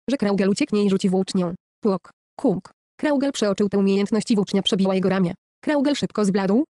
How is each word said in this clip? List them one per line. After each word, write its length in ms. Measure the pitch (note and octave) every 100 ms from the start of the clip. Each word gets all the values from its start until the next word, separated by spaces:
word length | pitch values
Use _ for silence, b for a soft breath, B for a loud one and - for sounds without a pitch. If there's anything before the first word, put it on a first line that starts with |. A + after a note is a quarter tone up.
| -
że 60 | C4+
Kraugel 320 | G#3 G3+ G3
ucieknie 360 | G3+ G3+ G#3
i 60 | G3+
rzuci 180 | F#3+ G3
włócznią. 460 | F#3+ F#3 F#3+ F3 F#3 _ _
Płok. 280 | G#3+ F#3 - - _ -
Kuk. 320 | C4+ A3 - _ _ -
Kraugel 320 | D4+ C#4+ C#4
przeoczył 360 | - G#3 G3 G#3
tę 100 | G3+
umiejętność 520 | G3 G3 G3+ G#3+ -
i 60 | G3+
włócznia 260 | F#3+ G3
przebiła 320 | F#3 F3+ F#3+
jego 140 | F#3+ F#3+
ramię. 260 | F#3+ F3 - _ _
Kraugel 300 | - D4 C#4
szybko 300 | C#4+ F#3+ -
zbladł, 400 | G3+ G3 F#3+ A3 E4